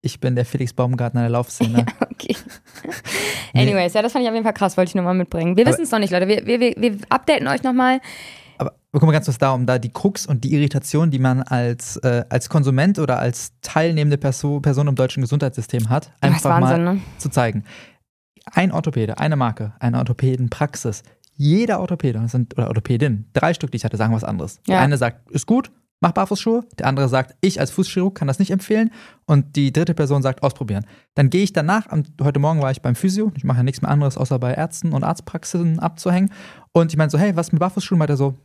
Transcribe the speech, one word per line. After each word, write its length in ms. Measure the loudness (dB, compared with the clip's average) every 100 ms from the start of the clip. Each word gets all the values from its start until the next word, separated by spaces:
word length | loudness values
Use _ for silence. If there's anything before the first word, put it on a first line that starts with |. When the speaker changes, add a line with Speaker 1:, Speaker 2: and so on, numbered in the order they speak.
Speaker 1:
ich 180 | -6 -4
bin 160 | -2 -2
der 100 | -2
Felix 280 | -4 -4
Baumgartner 480 | -2 -2 0 -2 0
der 80 | 0
Laufszene. 560 | 0 -4 -2 0 2 0
Speaker 2:
<laughs> 40 | -4
Ja, 60 | -6
okay. 240 | -6 -6 -6 -8 -20 _ -18 -14 -14 -8 -6 -6 -8 -2
Speaker 1:
Nee. 80 | 2
Speaker 2:
Anyways, 300 | 2 2 0
ja, 80 | 0
das 100 | 0
fand 100 | -2
ich 60 | -2
auf 40 |
jeden 100 | 0 -2
Fall 80 |
krass, 240 | -2 -2 0
wollte 120 | 0
ich 60 | 0
nochmal 180 | 0
mitbringen. 440 | 0 -2 -2 0 4
Wir 80 | 4
Speaker 1:
Aber 80 |
Speaker 2:
wissen's 180 | 2 0
noch 80 | -2
nicht, 120 | 0
Leute. 160 | 0 0
Wir, 180 | 0 0
wir, 140 | 2
wir, 160 | 0 2
wir 200 | -2 -2 -2
updaten 380 | -2 2 0 0
euch 160 | -2
nochmal. 360 | 0 2 2 2 -4 -20 -20 -20 -20 _
Speaker 1:
Aber 160 | -8 _ _
wir 80 | 2
kommen 120 | 4
ganz 140 | 4 0
kurz 120 | 0
da, 140 | 0
um 140 | 2 2
da 120 | 0
die 100 | -2
Krux 340 | -2 -2 -2 -4
und 180 | -2
die 100 | 0
Irritation, 580 | 2 2 -2 -2 0 2
die 80 | 2
man 220 | 2 0
als, 560 | 0 -2 0 -4 -8 -2
äh, 260 | 0 0 0
als 200 | -4 0
Konsument 500 | 0 2 2 2 2
oder 200 | 0 0
als 320 | -2 -4 -12 _
teilnehmende 560 | -4 0 2 2 2 2
Perso-, 420 | 0 -2 -2 0
Person 260 | 0 2 0
im 80 | 2
deutschen 260 | 0 0
Gesundheitssystem 680 | -2 0 -2 -4 -6 -4 0
hat, 220 | -2 -2 _
Speaker 2:
Ja, 60 | 2
ist 60 | 2 2
Speaker 1:
einfach 160 | 4
Speaker 2:
Wahnsinn, 220 | 4 2
Speaker 1:
mal 120 | 2 -2
Speaker 2:
ne? 60 | -6 -10
Speaker 1:
zu 120 | -4
zeigen. 340 | 0 0 -2 -8 -20 -20 _ _ _ _ _ -4
Ein 260 | 0 0
Orthopäde, 460 | 0 -2 -2 -4 -2
eine 180 | -2 0
Marke, 380 | -2 -4 -10 -4
eine 180 | -2 0
Orthopädenpraxis. 1040 | -2 0 0 0 -2 -2 -4 -4 -8 -8 _ _ _ -2
Jeder 440 | 2 4 2 -2
Orthopäde, 400 | -2 -2 -2 0
das 120 | -2
sind, 240 | -2 -2 -2
oder 100 | -2
Orthopädin, 580 | -2 0 0 2 0 -2
drei 200 | 0 0
Stück, 180 | -2 -4
die 60 | -4
ich 80 | -6
hatte, 120 | -2
sagen 160 | 0
was 100 | 0
anderes. 340 | -2 -6 -8 -8 0
Speaker 2:
Ja. 80 | 2
Speaker 1:
Der 60 |
eine 160 | 4 2
sagt, 320 | 0 -4 _
ist 140 | -8 2
gut, 240 | 0 0 _ _ _
„Mach 100 | 0
Barfußschuhe.“ 520 | 0 -2 -2 0 -2 -4 -4
Der 80 | -2
andere 200 | 0 2
sagt, 280 | 0 -2 -2
„Ich 180 | -2 0
als 120 | -2
Fußchirurg 440 | -2 -2 0 -2 -2
kann 120 | -4
das 120 | 0
nicht 120 | 0
empfehlen.“ 400 | 0 0 0 0 -2 -20 _ 2
Und 300 | 2 2 0
die 160 | 0
dritte 220 | 0 0
Person 280 | 0 0 2
sagt, 220 | 0 0
„Ausprobieren.“ 420 | -4 -4 -4 -4 -6 -16 _ 2
Dann 140 | 2
gehe 140 | 4
ich 100 | 0
danach, 340 | 0 0 0 0
am, 160 | -4 -4 -2
heute 180 | 0 2
Morgen 220 | 2 2
war 100 | 0
ich 100 | -2
beim 140 | -2 0
Physio, 360 | 0 0 -2 -2
ich 60 |
mache 140 | -2 0
ja 40 |
nichts 180 | 0 -2
mehr 100 | 0
anderes, 260 | 2 2 0
außer 200 | -2 0
bei 140 | -2
Ärzten 400 | -2 -4 -4 -2
und 100 | 0
Arztpraxen 760 | -2 -4 -8 -12 -6 -2 0 0
abzuhängen. 520 | -2 -4 -2 2 0 -2 -20 -20 _
Und 180 | 2 2
ich 60 | 2
meinte 140 | 2
so, 60 | 2
„Hey, 180 | 2 0
was 160 | 0
mit 80 | 0
Barfußschuhen?“ 400 | 0 -2 -2 0
Meint 100 | 2
er 80 | 2
so 180 | 0 -2